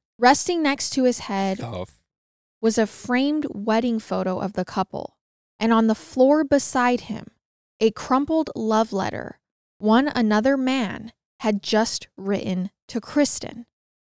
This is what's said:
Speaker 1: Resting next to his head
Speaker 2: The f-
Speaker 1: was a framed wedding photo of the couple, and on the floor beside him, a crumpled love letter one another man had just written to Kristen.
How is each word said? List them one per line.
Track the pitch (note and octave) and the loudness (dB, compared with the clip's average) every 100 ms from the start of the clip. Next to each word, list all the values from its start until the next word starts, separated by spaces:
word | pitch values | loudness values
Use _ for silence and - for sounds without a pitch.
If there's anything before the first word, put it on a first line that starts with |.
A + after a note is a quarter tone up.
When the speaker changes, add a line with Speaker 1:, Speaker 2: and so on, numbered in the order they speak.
| _ - | _ 2
Speaker 1:
Resting | A#3+ C#4+ - E4+ | 4 4 2 0
next | D4+ C4+ - | 0 -2 -4
to | - | 0
his | B3+ A#3+ | 0 0
head | - G3 G3 F#3+ | -4 -4 -2 -4
Speaker 2:
The | A#2 F#2+ | -6 -8
f- | F#2 _ _ _ _ _ _ _ | -10 _ _ _ _ _ _ _
Speaker 1:
was | A3+ A3 | 0 0
a | G#3+ | -2
framed | - - B3 C#4 D4+ C#4+ | -4 -4 0 0 -2 -4
wedding | - G#3+ A3 A#3+ A3+ | -6 -2 0 0 -2
photo | - F#3 F#3+ F#3 | -4 -4 -4 -4
of | G3 | -4
the | G3 | -6
couple, | F#3 - F#3 - - _ _ _ _ - | -4 -4 -4 -6 -12 _ _ _ _ -4
and | A3+ | 2
on | A3+ A3+ | 4 4
the | |
floor | G#3+ - - C4 D4+ | 0 -2 4 6 6
beside | C#4+ C#4+ - C4+ B3 B3 | 4 2 2 0 2 0
him, | - G#3+ - - _ _ _ - | -4 -12 -14 -20 _ _ _ 0
a | A3+ | 0
crumpled | - - C4 C#4+ D#4+ D4+ - | 0 0 0 2 0 0 -4
love | A3 G#3+ A3+ | 0 2 0
letter | G3 F#3+ - - - _ _ _ _ | -2 -4 -6 -10 -14 _ _ _ _
one | G#3 A3+ C#4+ | 4 4 4
another | - A3 G#3+ B3 C#4 | 2 2 2 2 2
man | C4 C4 A3 - A3+ - _ - | 2 0 -2 -6 -14 -18 _ -6
had | A3 G#3 | -2 -2
just | - G#3+ A3+ - - - | 0 2 2 -4 -12 -10
written | G3 G3+ - F#3 F#3 - - | -4 -2 -2 -4 -4 -10 -10
to | A#3 | -10
Kristen. | - D4 C#4+ - - A#3 A#3+ _ _ _ | -4 0 0 -2 -10 -14 -18 _ _ _